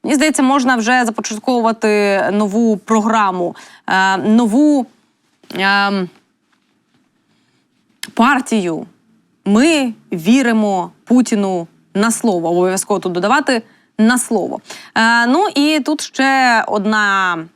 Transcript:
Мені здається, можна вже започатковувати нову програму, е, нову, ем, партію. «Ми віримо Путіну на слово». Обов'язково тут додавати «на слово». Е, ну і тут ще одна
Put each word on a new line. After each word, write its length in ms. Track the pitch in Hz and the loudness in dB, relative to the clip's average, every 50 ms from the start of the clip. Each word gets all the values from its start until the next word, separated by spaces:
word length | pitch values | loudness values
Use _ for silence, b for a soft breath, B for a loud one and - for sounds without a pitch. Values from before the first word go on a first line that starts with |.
| - | -2
Мені 120 | - 320 | -2 0
здається, 280 | 269 311 311 - - 269 | 2 2 0 2 2 2
можна 320 | 262 269 285 247 254 262 | 2 2 2 2 0 0
вже 300 | 233 214 220 254 254 247 | 0 0 0 0 2 0
започатковувати 1160 | 226 214 - 208 - 220 208 - - 254 240 226 226 226 226 - 214 214 208 202 202 196 196 - 147 196 | 0 -4 -6 -8 -8 -12 -8 -4 -2 -2 0 0 0 -2 0 0 0 0 2 0 0 0 0 -2 -2 -2
нову 440 | 208 214 196 190 226 233 226 214 | -2 -2 -2 0 0 0 0 0
програму, 800 | 185 _ - 220 220 208 226 226 220 208 190 185 180 175 170 - B B B B B B | -2 _ 0 0 0 2 0 0 0 0 0 -2 -4 -6 -6 -8 B B B B B B
е, 300 | - 180 190 190 190 190 | -2 0 0 2 0 0
нову, 680 | 185 - 214 220 233 247 214 202 269 302 302 294 277 240 - _ _ _ _ _ _ _ _ _ _ _ _ - | 0 0 2 2 2 2 2 2 2 2 4 2 0 -2 -6 _ _ _ _ _ _ _ _ _ _ _ _ -8
ем, 540 | - 196 196 202 202 202 202 202 196 185 170 _ _ _ _ _ _ _ _ _ _ _ _ _ _ _ _ _ _ _ _ _ _ _ _ _ _ _ _ _ _ _ _ _ _ _ _ _ _ - - _ | -2 0 0 2 2 0 0 -2 -4 -6 -6 _ _ _ _ _ _ _ _ _ _ _ _ _ _ _ _ _ _ _ _ _ _ _ _ _ _ _ _ _ _ _ _ _ _ _ _ _ _ -20 -10 _
партію. 720 | - 226 269 285 240 - - 226 214 180 175 160 - - - _ _ _ _ _ _ _ _ _ _ _ | 0 2 2 2 0 -2 -2 -2 -2 -2 -2 -6 -6 -10 -14 _ _ _ _ _ _ _ _ _ _ _
«Ми 480 | 190 202 220 269 339 330 294 269 240 220 - _ _ | 2 2 4 4 4 2 0 0 -4 -6 -10 _ _
віримо 800 | - 175 160 190 240 277 262 240 226 220 214 202 196 180 170 175 _ _ _ | -8 -4 0 2 2 4 4 2 0 0 0 0 -2 -2 -4 -6 _ _ _
Путіну 640 | - 233 254 240 - 233 202 202 190 185 175 170 - _ _ _ _ _ | 0 2 2 2 2 0 -2 -2 -2 -2 -4 -6 -8 _ _ _ _ _
на 180 | 196 208 233 | -2 0 0
слово». 380 | 226 - - 226 185 175 165 165 | -2 -2 -2 -2 -2 0 -2 0
Обов'язково 500 | 175 175 180 185 185 190 - - 208 190 | 0 0 0 0 -2 -4 -4 -4 -4 -4
тут 120 | - 185 | -2 -4
додавати 500 | 175 180 180 208 247 302 294 - 262 226 b b b b b b b | -4 -2 0 0 0 0 2 0 -2 -2 b b b b b b b
«на 200 | - 220 226 247 | 0 2 2 2
слово». 420 | 247 - - 233 196 160 - - - B B B B B B B | 0 -2 -2 -4 -4 -2 -4 -8 -12 B B B B B B B
Е, 320 | - 226 226 233 233 233 | 0 2 2 4 2 2
ну 200 | 240 262 339 415 392 - | 2 2 2 0 0 0
і 240 | 277 285 302 311 302 | 0 0 2 0 0
тут 220 | 247 302 311 302 | 0 -2 -4 -4
ще 640 | - - _ - 262 269 269 262 262 247 233 220 - | -6 -10 _ -2 0 2 2 2 2 2 2 0 0
одна 680 | - - 208 190 214 214 214 208 202 196 196 190 180 175 165 160 165 _ | -2 -4 -2 -2 -2 0 0 0 0 0 0 0 -2 -4 -6 -8 -14 _